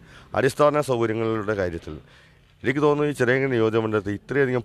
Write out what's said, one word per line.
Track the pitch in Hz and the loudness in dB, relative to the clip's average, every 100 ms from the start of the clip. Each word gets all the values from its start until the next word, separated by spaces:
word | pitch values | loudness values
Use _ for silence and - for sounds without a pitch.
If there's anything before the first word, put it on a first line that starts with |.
| - - - 104 | -18 -20 -8 -2
അടിസ്ഥാന | 131 - 147 147 143 | 0 2 2 2 0
സൗകര്യങ്ങളുടെ | 123 113 110 113 110 101 104 | 0 0 -2 -2 -2 -2 -2
കാര്യത്തിൽ | 92 82 82 76 - - - _ _ _ | -2 -4 -10 -16 -16 -20 -20 _ _ _
എനിക്ക് | 117 135 | -4 0
തോന്നുന്നു | 147 147 147 | 2 2 0
ഈ | 139 | 0
ചിറയൻകീഴ് | 120 131 139 | 2 2 2
നിയോജകമണ്ഡലത്തിൽ | 120 110 113 110 107 98 101 | 2 2 2 0 -2 -2 -8
ഇത്രയധികം | - 131 135 123 | -4 0 0 0